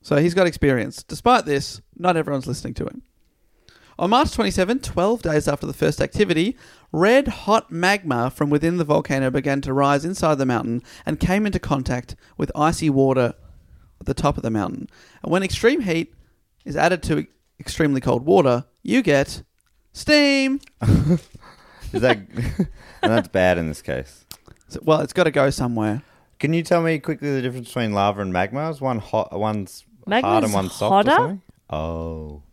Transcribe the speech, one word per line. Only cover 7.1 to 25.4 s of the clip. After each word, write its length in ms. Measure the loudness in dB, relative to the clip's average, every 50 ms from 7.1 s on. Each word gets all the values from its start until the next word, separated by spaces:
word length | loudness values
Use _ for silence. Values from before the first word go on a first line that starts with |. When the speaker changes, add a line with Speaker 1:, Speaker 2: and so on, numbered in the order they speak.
| 6 4 4
Speaker 1:
hot 460 | 2 -6 -6 -2 0 0 0 0 _ -6
magma 580 | -2 0 0 0 0 0 -2 -2 0 0 -2
from 180 | -2 -2 0 2
within 260 | 2 2 2 0 0
the 80 | 0 0
volcano 440 | 2 0 0 0 0 -2 0 0 0
began 300 | 0 0 -2 0 -2 -2 -2
to 100 | -2 0
rise 320 | 2 4 4 2 2 0
inside 320 | -4 -4 0 2 2 2
the 100 | 2 2
mountain 360 | 0 0 0 -2 -2 -4 -6 -6 -10 -20 -10 -6
and 140 | -6 -4 -2
came 260 | 0 0 2 2 0
into 140 | 0 -2 -4
contact 560 | -2 -2 -2 -2 0 -2 -4 -4 -6 -10 -18 _ _ _ _
with 160 | -6 -6 -6 -2
icy 340 | 0 0 0 0 2 0 2
water 460 | 4 4 4 4 4 2 2 0 -2 _ -18 -20 -20 -20 _ _ -20 -20 -20 _ _ _
at 60 | -6
the 80 | -6 -4
top 220 | 0 0 -2 -2
of 80 | 0 -4
the 60 | -2
mountain. 380 | -2 -2 -2 -4 -6 -10 -12 -14 _ -20 -20 _ _ -12 -4
And 80 | -2 0
when 100 | 0 0
extreme 380 | -2 -4 2 2 2 2 2
heat 340 | 0 -2 -2 -2 -2 -6 -10 _ -20 _ _ _ _ _ _ _ _
is 120 | -8 -2
added 260 | 0 2 2 2 0 0
to 220 | -2 -2 -2 -2 -6 _ _ _ _ _ _
extremely 420 | -14 -12 -2 0 0 2 2 0
cold 240 | 0 0 -2 0 2
water, 420 | 4 4 6 6 4 2 0 -2 _ _ _ _
you 180 | 0 0 0 2
get 400 | 4 2 2 2 -2 -6 -16 -16 _ _ _ _ _ _ _ _ _ _
steam. 680 | -14 0 4 4 6 6 4 4 2 2 0 -2 -4 -6 -12 _ _
<laughs> 0 | 2 4 4 4 4 2 2 0 0 _ _ -20 -20 -20 -20 _ _ _ -20 -18 -14 -6 -4
Speaker 2:
Is 100 | 0 0
that, 160 | 0 0 -2
<laughs> 180 | -12 -12 -8 -6 -6 -6 -2 -4 -4 -4 -6 -18 -20 -20 -10 -4 0
and 100 | 2 2
that's 160 | 2 0 0
bad 280 | 0 2 2 4 2 2
in 80 | 0
this 140 | -4 -6 -8 -8
case. 440 | -8 -8 -8 -8 -10 -16 _ _ _ -20 _ _ -20 -20 _ _ _
Speaker 1:
So, 100 | -16 -8 0
well, 180 | 0 0 0
it's 120 | 0 -4 0
gotta 160 | 0 0 2 2
go 160 | 2